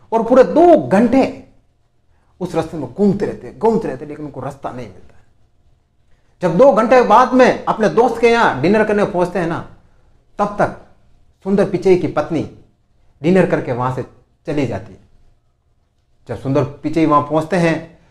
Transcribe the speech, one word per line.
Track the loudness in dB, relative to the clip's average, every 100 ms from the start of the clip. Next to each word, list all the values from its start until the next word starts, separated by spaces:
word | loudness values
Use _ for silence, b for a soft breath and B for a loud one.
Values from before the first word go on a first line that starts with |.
| -6
और | -4
पूरे | 2 4
दो | 6 6 6 6 4
घंटे | 2 2 2 0 -4 -20 _ _ _ _ _ _ _ _ -12
उस | -6 -4
रास्ते | -6 -8
में | -10
घूमते | -2 0 0 -4
रहते | -8 -16
हैं, | -4
घूमते | -2 0 -4
रहते | -10 -14
हैं, |
लेकिन | -14 -14
उनको | -12
रास्ता | -12 -12 -12
नहीं | -12 -16
मिलता | -18 -20
है। | -20 _ _ _ _ _ _ _ _ _ _ _ -6
जब | -2 4
दो | 4
घंटे | 4 4 4
बाद | 4 4 4
में | 4 2 2 -4
अपने | -2 0
दोस्त | 2 0 2
के | 0
यहाँ | 2 0 0
डिनर | 0 0
करने | 0 -2
पहुंचते | -2 -2 -4 -4
हैं | -6
ना, | -6 -10 -20 _ _ _ _ _ -6
तब | -6 -2
तक | -4 -4 -20 _ _ _ _ _
सुंदर | -2 0 0
पिचई | 0 2 2
की | 0
पत्नी | -4 -4 -4 -6 -12 _ _ _ _ _ -6
डिनर | 0 2 2
करके | 0 -4
वहां | -4 -4 -6
से | -10 _ _ _ -8
चली | -4 -4
जाती | -6 -12
है। | -20 _ _ _ _ _ _ _ _ _ _ _ _ -14
जब | -10
सुंदर | -2 -2
पिचई | -2 -6 -4 0 2
वहां | 2
पहुंचते | 0 -4 -2 -2
हैं | 0 -2 -8 b b